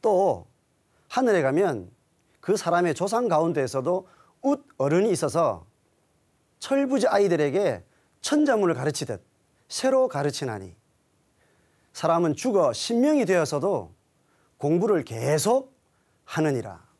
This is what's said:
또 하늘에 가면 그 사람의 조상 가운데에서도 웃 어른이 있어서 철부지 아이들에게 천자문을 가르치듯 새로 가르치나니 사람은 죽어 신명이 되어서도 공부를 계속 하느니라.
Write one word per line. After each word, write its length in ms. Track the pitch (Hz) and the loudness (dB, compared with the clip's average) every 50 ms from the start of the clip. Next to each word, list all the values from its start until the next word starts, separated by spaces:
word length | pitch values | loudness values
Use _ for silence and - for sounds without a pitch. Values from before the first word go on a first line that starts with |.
| - | 2
또 440 | 226 208 180 196 190 127 90 - _ _ _ _ _ _ _ _ _ _ _ _ _ | 2 2 2 2 2 0 -2 -8 _ _ _ _ _ _ _ _ _ _ _ _ _
하늘에 340 | - 254 269 240 208 185 147 | -2 0 2 2 2 2 2
가면 480 | 135 135 160 202 180 135 107 90 87 - _ _ _ _ _ _ _ _ _ | 2 2 2 0 0 -2 -4 -10 -14 -20 _ _ _ _ _ _ _ _ _
그 160 | - - 202 | -4 -2 -2
사람의 380 | 202 - 170 170 175 175 170 151 | -2 0 0 0 2 2 0 0
조상 340 | - 175 202 214 233 247 233 | -2 -2 -2 -2 -2 0 2
가운데에서도 800 | 170 151 165 170 165 147 135 127 - 135 127 151 180 185 185 - _ _ _ _ _ _ - | 2 2 2 0 0 -2 -2 -2 -4 -4 -2 -2 -2 -4 -4 -10 _ _ _ _ _ _ -2
웃 240 | 269 285 294 - _ _ | -2 -2 -2 -4 _ _
어른이 340 | _ 131 143 151 175 202 226 | _ -2 0 2 2 2 2
있어서 560 | 190 135 - 143 - 160 165 135 104 85 82 _ _ _ _ _ _ _ _ _ _ _ _ _ _ _ _ _ _ _ | 0 0 -2 -2 0 0 0 0 -2 -4 -10 _ _ _ _ _ _ _ _ _ _ _ _ _ _ _ _ _ _ _
철부지 480 | - - 269 277 277 262 262 262 202 | -6 -2 0 0 0 0 0 0 0
아이들에게 800 | - - 202 202 196 170 156 151 147 131 180 208 170 120 90 - _ _ _ _ _ _ _ | 2 2 2 2 2 2 2 0 0 0 0 0 0 -2 -4 -10 _ _ _ _ _ _ _
천자문을 540 | - - 285 302 302 285 247 214 196 175 160 | -6 -2 0 2 2 2 2 2 2 0 0
가르치듯 480 | 123 131 151 143 - - - 113 92 _ _ _ _ _ _ _ _ _ _ | -2 -4 -4 -4 -4 -6 -8 -8 -10 _ _ _ _ _ _ _ _ _ _
새로 400 | - - - 262 262 262 262 247 | -10 -2 0 2 2 2 2 0
가르치나니 680 | - 143 143 147 135 - 147 127 110 104 95 92 90 _ _ _ _ _ _ _ _ _ _ _ _ _ _ _ _ _ _ _ _ _ _ _ _ | 0 -2 -4 -2 -4 -4 -6 -6 -8 -8 -10 -14 -20 _ _ _ _ _ _ _ _ _ _ _ _ _ _ _ _ _ _ _ _ _ _ _ _
사람은 420 | - - 165 165 170 175 160 147 | -4 0 0 2 2 2 0 0
죽어 380 | 143 - 254 214 196 165 135 113 | -2 -2 0 2 2 2 2 0
신명이 520 | - - - 233 233 247 294 311 294 247 | -2 -4 -2 0 2 2 4 4 2 2
되어서도 680 | 165 185 180 160 135 156 143 139 196 196 135 95 82 - _ _ _ _ _ _ _ _ _ _ _ _ _ | 2 2 2 2 0 -2 -4 -2 -2 -2 -4 -6 -10 -18 _ _ _ _ _ _ _ _ _ _ _ _ _
공부를 460 | - 147 160 175 190 220 208 170 123 | -2 0 0 2 2 2 0 0 -2
계속 680 | - 113 113 117 135 151 156 135 196 240 269 269 - _ _ _ _ _ _ _ _ _ _ _ | -4 -8 -6 -2 0 0 0 2 2 0 0 0 -4 _ _ _ _ _ _ _ _ _ _ _
하느니라. 640 | - - 160 160 156 139 123 107 107 92 82 _ _ _ _ | -10 -4 -2 0 0 0 -2 -4 -8 -14 -18 _ _ _ _